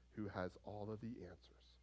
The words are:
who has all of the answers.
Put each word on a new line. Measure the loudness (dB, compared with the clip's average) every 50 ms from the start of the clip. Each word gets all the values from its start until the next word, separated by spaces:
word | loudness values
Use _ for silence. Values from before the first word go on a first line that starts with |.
| -20 -6 0
who | 0 0 2 4
has | 4 4 4 2 -2 -6
all | -4 -2 0 0 0
of | 0 0
the | 0 -2 -2 -2 -4
answers. | -6 -8 -10 -14 -18 -20 -20 -20 -20 -20 -20